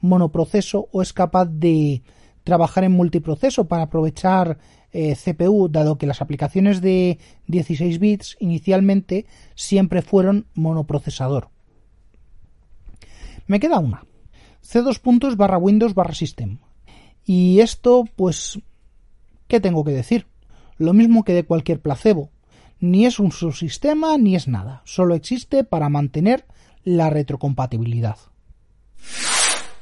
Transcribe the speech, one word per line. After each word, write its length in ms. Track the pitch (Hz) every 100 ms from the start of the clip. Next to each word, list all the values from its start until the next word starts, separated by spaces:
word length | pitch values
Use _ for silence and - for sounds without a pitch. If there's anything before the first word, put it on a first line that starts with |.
monoproceso 880 | 180 180 165 165 156 208 - 196 -
o 100 | 190
es 120 | 180
capaz 320 | - 175 185 175
de 580 | 156 170 156 147 131 - _ _ _
trabajar 400 | - 175 165 190
en 80 | 190
multiproceso 760 | 180 175 170 160 151 269 254 175
para 160 | 170
aprovechar 760 | 156 160 160 - 185 190 175 151 _ _ _
eh, 240 | 170 156 143
C 180 | -
P 160 | 160 180
U, 200 | 208 180
dado 280 | 156 151 147
que 100 | 147
las 140 | 131
aplicaciones 600 | 139 143 151 190 202 190
de 380 | 190 185 180 170 - - -
dieciséis 520 | 175 160 151 175 170
bits 380 | 208 202 - -
inicialmente 840 | 180 165 - 190 196 196 - 185 - - - -
siempre 460 | - 196 190 180
fueron 460 | - 196 185 202 -
monoprocesador. 960 | 160 160 160 151 147 - - 131 139 - _ _ _ _ _ _ _ _ - - _ _ - - - - - - - -
Me 140 | 202
queda 200 | 302 262
una. 260 | 139 - - _ - - - _
C 200 | - 233
dos 180 | 254 233
puntos 380 | 254 240 277 208
barra 200 | 196 185
Windows 360 | 190 214 233
barra 200 | 185 165
System. 460 | - 151 - 107 107 _ _ - - _ _ -
Y 340 | 180 180 190
esto, 460 | 226 - 247 247 226 -
pues, 440 | 185 151 - 208 - - _ _ _ - _ _ -
¿qué 120 | 233
tengo 240 | 190 165
que 80 | 147
decir? 360 | 135 - 226 - _ - - - -
Lo 160 | 160
mismo 300 | 202 233 226
que 100 | 208
de 120 | 175 165
cualquier 360 | 165 - 151
placebo. 500 | 151 135 220 170 143 _ _ _ _ _
Ni 260 | 175 185 247
es 140 | 233
un 120 | 196
subsistema, 840 | - 170 - 165 - 294 311 320 302
ni 180 | 208 180
es 120 | 135
nada. 340 | 110 104 135 -
Solo 300 | - 180 165
existe 480 | - 247 - 269
para 260 | 247 165 147
mantener 560 | 147 143 151 190 262 - - _ _
la 260 | 190 175 160
retrocompatibilidad. 1080 | 151 143 143 143 131 131 113 117 117 113 - _ _ - _ _ _ _ - - - - - - - - -